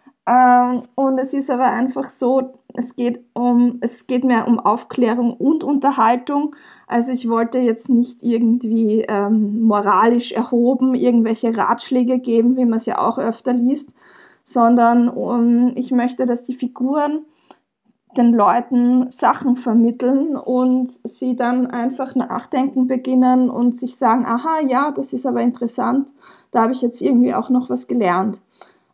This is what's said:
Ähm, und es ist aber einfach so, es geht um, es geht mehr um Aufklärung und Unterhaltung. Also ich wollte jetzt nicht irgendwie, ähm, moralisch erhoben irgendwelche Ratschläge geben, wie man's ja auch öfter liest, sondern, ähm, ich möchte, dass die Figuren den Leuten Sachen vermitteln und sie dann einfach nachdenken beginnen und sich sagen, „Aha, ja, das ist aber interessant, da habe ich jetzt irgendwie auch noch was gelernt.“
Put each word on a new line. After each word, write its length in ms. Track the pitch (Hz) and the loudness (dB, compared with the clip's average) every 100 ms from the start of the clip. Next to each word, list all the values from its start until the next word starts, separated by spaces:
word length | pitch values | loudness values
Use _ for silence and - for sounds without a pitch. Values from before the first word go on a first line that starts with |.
| _ _ - | _ _ 0
Ähm, 540 | 247 254 247 247 247 - | 4 6 6 4 -2 -6
und 240 | - 269 262 | -2 0 0
es 160 | 269 | -2
ist 160 | 277 269 | -4 -4
aber 220 | 240 - | -2 0
einfach 380 | 220 262 - 269 | 0 -2 -4 -10
so, 500 | - 247 262 254 - - - | -4 0 0 -2 -10 -14 -10
es 200 | 240 - | -10 -4
geht 300 | 240 247 - | -4 -4 -8
um, 460 | 240 247 240 247 247 | -4 0 2 2 0
es 240 | 240 - - | -6 -8 -6
geht 180 | 254 | -2
mehr 240 | 262 233 - | 0 0 2
um 120 | 220 | 0
Aufklärung 760 | - 214 - - 233 240 233 | 0 -2 -4 -2 0 0 -2
und 300 | - 269 311 | 0 0 0
Unterhaltung. 920 | 262 285 285 277 220 247 254 285 302 - - - - | -2 -2 0 2 0 0 -2 -4 -4 -8 -20 -20 -4
Also 260 | 233 247 | -4 -2
ich 160 | 254 226 | -4 -2
wollte 300 | 226 226 254 | -2 0 0
jetzt 320 | 240 226 - | 0 0 0
nicht 320 | 240 240 - | 2 2 -4
irgendwie, 840 | 240 226 233 247 226 226 220 220 - | -2 0 2 0 0 0 2 0 0
ähm, 560 | 202 202 220 208 214 | -2 0 2 0 0
moralisch 680 | 226 208 202 190 226 240 - | 2 2 2 4 4 2 0
erhoben 640 | - 247 240 240 254 262 | -4 -2 0 2 2 0
irgendwelche 640 | 254 247 233 226 226 233 226 | 2 2 2 2 -2 -2 -2
Ratschläge 600 | - 226 - 254 247 254 | -2 -2 -2 -2 0 -2
geben, 380 | 247 226 240 254 | 0 2 2 2
wie 80 | 247 | 0
man's 200 | 226 - | 0 -4
ja 140 | - | -4
auch 180 | - 262 | -2 -2
öfter 360 | 233 220 262 | -4 -4 -4
liest, 420 | 247 240 285 - _ _ - - _ | 0 0 -2 -6 _ _ -20 -20 _
sondern, 680 | _ 247 233 240 233 240 240 247 | _ 0 2 4 4 4 0 -2
ähm, 540 | 208 240 240 240 247 247 | -4 0 2 2 2 -2
ich 140 | 254 | -4
möchte, 380 | 247 247 254 247 | -2 -2 -2 -4
dass 160 | 240 | -4
die 100 | - | -6
Figuren 680 | 254 247 - 254 294 294 302 - _ _ _ _ _ _ _ _ - | -8 -8 -4 -4 -2 -2 -4 -10 _ _ _ _ _ _ _ _ 0
den 160 | 240 | 2
Leuten 760 | 233 196 233 240 247 240 254 254 | 4 4 2 0 0 2 2 0
Sachen 460 | - 294 - 269 247 | 0 0 0 0 -2
vermitteln 800 | 254 226 233 247 247 269 311 262 | 0 2 2 2 0 0 -2 -4
und 560 | - 254 254 254 254 - - | -2 0 2 0 -2 -8 -16
sie 280 | - 254 247 | -8 -6 -2
dann 320 | 240 247 247 | -2 -2 -2
einfach 480 | 247 247 262 262 262 | -4 -6 -6 -4 -4
nachdenken 720 | - 240 - 269 269 262 254 | -4 -6 -4 -2 -2 0 -2
beginnen 640 | 254 254 254 254 254 254 | -2 0 2 4 4 2
und 260 | - 240 240 | 0 -2 -2
sich 200 | 254 - | -8 -2
sagen, 300 | 240 247 - | 2 2 0
„Aha, 320 | 240 311 320 269 | -2 -2 -2 0
ja, 240 | 254 294 | 0 -2
das 220 | 285 269 | -4 -8
ist 120 | 247 262 | -6 -4
aber 160 | 240 | -2
interessant, 680 | 240 247 233 - 220 269 277 _ - - _ | -2 -2 -6 -4 -2 -2 -4 _ -20 -20 _
da 120 | 226 | 0
habe 100 | 226 | 0
ich 100 | 254 | 0
jetzt 180 | 240 - | -4 -2
irgendwie 320 | - 247 247 | 0 2 2
auch 160 | - - | 0 -2
noch 200 | 247 247 | -2 -2
was 180 | 247 - | -6 -4
gelernt.“ 520 | 247 185 175 208 - _ _ - _ _ | -2 0 0 -2 -6 _ _ -20 _ _